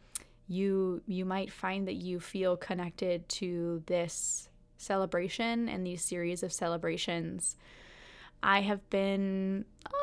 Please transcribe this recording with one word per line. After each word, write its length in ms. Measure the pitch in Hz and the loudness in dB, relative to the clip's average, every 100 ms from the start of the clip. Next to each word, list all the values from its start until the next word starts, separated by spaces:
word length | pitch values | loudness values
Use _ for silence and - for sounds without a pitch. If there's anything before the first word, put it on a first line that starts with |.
| - - - - - | -8 -8 -8 -16 -6
you, 540 | 180 196 190 185 175 - | 0 2 2 2 0 -2
you 180 | 185 | -2
might 280 | 185 190 196 | 0 -2 -4
find 340 | - 185 196 190 | -4 -2 -2 -2
that 100 | 180 | -2
you 220 | 175 175 | -4 -6
feel 380 | - 190 185 175 | -4 0 2 2
connected 720 | - 180 175 - 185 175 - | 0 -4 -4 -2 0 0 -2
to 540 | - 185 175 170 165 160 | -4 -2 0 0 -2 0
this 640 | 175 170 - - - - - - - | 2 2 -2 -2 -2 -6 -20 -20 -10
celebration 880 | - 190 185 180 190 - 233 233 233 | 0 2 2 2 0 0 0 2 0
and 180 | 190 180 | 0 -2
these 160 | 175 | -2
series 400 | - 175 170 175 | -2 0 0 0
of 100 | 185 | -2
celebrations. 1040 | - 170 170 170 170 - 170 165 185 - - - - - - - - - - | 0 0 0 0 0 0 0 -2 0 0 -2 -8 -20 -20 -20 -20 -20 -20 0
I 180 | - 196 | 4 6
have 280 | 202 202 - | 4 0 0
been, 760 | 196 196 196 196 190 190 196 - - - 571 | 2 4 2 2 2 0 0 -4 -12 -4 2